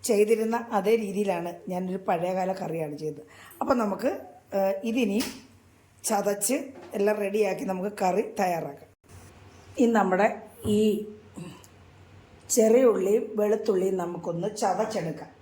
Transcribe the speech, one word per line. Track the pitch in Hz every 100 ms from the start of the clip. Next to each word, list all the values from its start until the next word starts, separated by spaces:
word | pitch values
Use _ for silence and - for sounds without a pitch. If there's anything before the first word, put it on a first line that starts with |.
ചെയ്തിരുന്ന | - 208 214 226 220 233 226
അതേ | 214 190 226
രീതിയിലാണ് | 208 190 202 175 170 170 -
ഞാനൊരു | 180 185 185 190
പഴയകാല | 180 180 185 190
കറിയാണ് | 190 170 160 156 147
ചെയ്തത്. | 151 147 - - - -
അപ്പം | - 247
നമുക്ക്, | 214 196 240 381 - - _ 196
ഏ, | 196 196
ഇതിനി | 233 226 226 202 269 - - - _ _ _ _
ചതച്ച് | - 208 202 202 - 269 - - -
എല്ലാം | 214 202 208
റെഡിയാക്കി | 202 208 208 185 196
നമുക്ക് | 185 190 208
കറി | 190 180 - -
തയ്യാറാക്കാം. | 190 170 147 139 - _ _ - - - - - - -
ഇനി | 233
നമ്മുടെ | 226 190 180 208 - - - -
ഈ | 208 214 208 - - - - 175 - - - - - - - - - -
ചെറിയ | - 220 233
ഉള്ളിയും | 262 196 190 220 240 214
വെളുത്തുള്ളിയും | 208 214 220 190 190 190
നമുക്കൊന്ന് | 175 170 180 170 196 202
ചതച്ചെടുക്കാം. | 208 180 214 208 165 143 - -